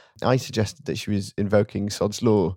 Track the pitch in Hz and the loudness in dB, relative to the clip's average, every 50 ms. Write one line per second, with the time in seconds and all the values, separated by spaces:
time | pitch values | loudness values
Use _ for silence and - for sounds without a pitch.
0 | - _ _ - - - 127 131 127 - - 117 107 101 - - - - 78 110 | -20 _ _ -4 0 0 2 0 0 -4 -2 -2 -2 -2 -4 -10 -8 -8 -6 -6
1 | - - 104 98 98 - - - 104 98 104 104 101 - - 101 101 101 - - | -4 -4 -2 -4 -4 -4 -4 -4 -2 2 4 4 2 2 -2 -6 -4 -4 -2 -2
2 | 95 107 101 - 120 120 107 104 90 80 - | -2 -2 -2 0 2 2 4 4 2 2 2